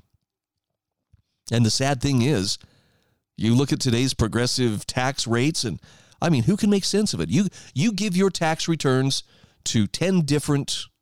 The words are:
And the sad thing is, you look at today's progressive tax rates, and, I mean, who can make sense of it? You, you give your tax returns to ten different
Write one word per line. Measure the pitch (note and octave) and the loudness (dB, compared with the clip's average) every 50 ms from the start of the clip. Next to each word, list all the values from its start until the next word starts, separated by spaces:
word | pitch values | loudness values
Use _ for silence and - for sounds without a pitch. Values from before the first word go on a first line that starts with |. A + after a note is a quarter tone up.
| - _ _ _ _ _ _ _ _ _ _ _ _ _ _ _ _ _ _ _ _ _ _ _ _ _ _ _ _ - | -20 _ _ _ _ _ _ _ _ _ _ _ _ _ _ _ _ _ _ _ _ _ _ _ _ _ _ _ _ -2
And | A#2 A#2 A#2+ | 0 2 2
the | A2 | 2
sad | - - C3+ C3+ C#3+ B2 | 2 0 0 0 -2 -2
thing | B2+ C#3+ C#3 B2+ | -2 0 2 2
is, | A2+ C#3 D#3 G#2+ F#2 G2+ - - _ - _ _ _ _ _ _ _ _ _ _ _ _ _ - | 2 2 2 0 0 -2 -4 -6 _ -18 _ _ _ _ _ _ _ _ _ _ _ _ _ -2
you | G#2 A2 A#2 | 0 2 4
look | B2 C#3+ C#3 D#3 | 4 2 2 0
at | - | -2
today's | - C3 A#2 A#2 C3 C3 - | 0 0 0 0 0 -2 0
progressive | - A2+ A2 F2 A2+ A#2+ B2 - - B2+ A#2+ G#2+ G2 - | 0 -2 0 0 0 0 0 0 0 0 0 -2 -2 -6
tax | - - C3 B2+ C3 C3+ - - | -6 -4 -2 -2 -2 -4 -4 -4
rates, | A2+ A2+ A#2 B2+ D3 E3+ - - | -2 0 0 0 0 -2 -2 -4
and, | A#2 E2+ - _ - - - _ _ _ - | -6 -6 -8 _ -18 -20 -20 _ _ _ -4
I | - E3 | 0 2
mean, | E3 B2 A2 | 2 2 2
who | A2+ G3+ G#3 | 2 2 2
can | - G3+ | 2 2
make | G3+ G3 F#3 | 2 2 0
sense | - - G3 G#3 G3+ - | 0 -2 0 0 0 -2
of | E2+ | -4
it? | D#2+ D#2 | -4 0
You, | F#2 D#3 G#3 F3+ - - - - - | 0 0 0 0 -2 -8 -20 -10 -4
you | B2 D#3 A#3+ | -2 0 0
give | G#3+ F3+ G#3 A3 F3 | 0 -2 -2 -2 0
your | F3+ G3 G3 | 2 2 2
tax | F#3 - E3+ D#3+ D#3+ - - - | 0 0 -2 -2 -2 -2 -2 -4
returns | E3+ D3+ - C#3+ C3 C3 C3 C3+ C3+ - - _ _ _ _ _ _ _ - | -2 -2 0 0 2 2 2 0 -2 -4 -6 _ _ _ _ _ _ _ -8
to | - - A#2 G#2 G2 | -2 0 0 0 0
ten | - - D#3+ F#3 F#3+ F3+ | -2 -2 -2 0 2 2
different | D#3+ C3+ C#3+ D3 - - D3 C#3 C3 - - - - - _ _ | 2 2 0 0 0 0 -2 -2 -2 -4 -6 -8 -8 -12 _ _